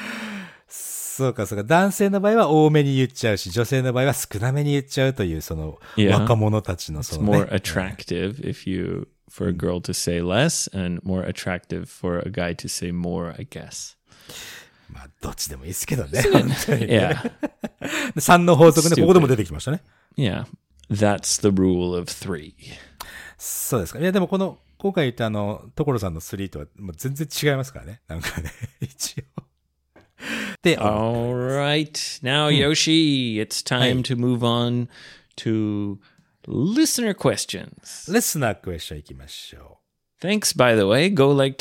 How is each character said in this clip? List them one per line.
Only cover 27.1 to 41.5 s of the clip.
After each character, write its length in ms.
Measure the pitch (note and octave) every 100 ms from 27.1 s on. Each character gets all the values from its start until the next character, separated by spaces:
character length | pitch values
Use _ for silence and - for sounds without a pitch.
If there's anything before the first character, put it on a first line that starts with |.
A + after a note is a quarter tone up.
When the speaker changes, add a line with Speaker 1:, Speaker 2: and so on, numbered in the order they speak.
Speaker 1:
然 140 | C#3 D3+
違 260 | - D3
い 20 | C3+
ま 60 |
す 100 | C3
か 60 | -
ら 60 |
ね。 160 | E2 A#2 -
な 80 | E2
ん 40 |
か 200 | - -
ね、 100 | D#2 - -
<laughs> 160 | -
一 380 | - - - - - -
応。 60 | - _ _ _ _ - _ - - - - -
で、 160 | F3 C3
Speaker 2:
All 560 | G#2+ G#2+ A2+ A#2+ A#2+
right. 560 | B2 B2+ C#3 C#3+ D3+ D#3 - - -
Now, 240 | B2+ D3 D3+
Speaker 1:
う 40 |
ん。 20 |
Speaker 2:
Yoshi, 800 | C#3+ C#3+ D#3 D#3+ D#3+ D#3 C#3 A#2+ G#2+
it's 260 | A2 - -
time 120 | B2+
Speaker 1:
は 80 | B2
い。 40 | B2+
Speaker 2:
to 200 | B2 A#2+
move 220 | B2 A#2+
on 500 | A#2 A#2+ A#2+ A#2+ A#2+ - - - _ -
to 640 | A#2 A2 G#2+ G#2 G2+ G2 _ _ _ _ -
listener 640 | G2+ D#3+ B3+ D#4+ - A3+
questions. 1000 | - C3+ G2+ - F#2 - - - - -
Speaker 1:
リ 100 | A3
ス 160 | - D#3+
ナ 140 | A#2+
ー 20 | F#2+
ク 160 | -
エ 60 | E2
ス 80 | -
チ 60 |
ョ 20 | D2+
ン 20 |
行 60 | -
き 80 |
ま 140 | C2 C#2+
し 260 | - - -
ょ 240 | C2+ _ _ _ _ _
う。 40 | F3
Speaker 2:
Thanks, 300 | G#3+ - C#3+
by 200 | B2 A2
the 60 |
way. 280 | G2 B2 F#3
Go 240 | F3 C#3 C#3
like 200 | C3+